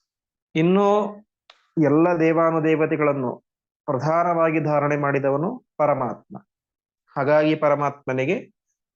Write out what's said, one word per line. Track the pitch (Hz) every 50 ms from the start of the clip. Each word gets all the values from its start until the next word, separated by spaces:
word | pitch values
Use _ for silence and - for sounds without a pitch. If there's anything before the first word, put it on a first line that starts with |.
| _ _ _ _ _ _ _ _ _ _ _
ಇನ್ನು | 160 160 180 185 196 202 202 208 208 202 202 - - - _ _ _ _ _ - _ _ _ _ 170 151
ಎಲ್ಲ | 139 143 156 170 175 175 165
ದೇವಾನುದೇವತೆಗಳನ್ನು | 160 160 160 165 165 165 165 165 156 160 156 147 156 147 160 147 151 147 139 139 127 120 - - _ _ _ _ _ _ _ _ _
ಪ್ರಧಾನವಾಗಿ | - 139 123 127 156 160 170 170 175 170 165 165 165 160 160
ಧಾರಣೆ | 147 151 151 143 143 147 147
ಮಾಡಿದವನು | 143 143 139 139 139 135 139 139 143 156 208 254 - - _ _
ಪರಮಾತ್ಮ. | - 151 147 143 131 127 117 104 - _ _ - - - _ _ _ _ _ _ _ _ _ _ _ _ _ _
ಹಾಗಾಗಿ | 147 135 139 151 151 151 156 156
ಪರಮಾತ್ಮನಿಗೆ | 151 156 143 143 139 147 139 139 - _ 135 131 131 131 143 190 - - - _ _ _ _ _ _ _ _ _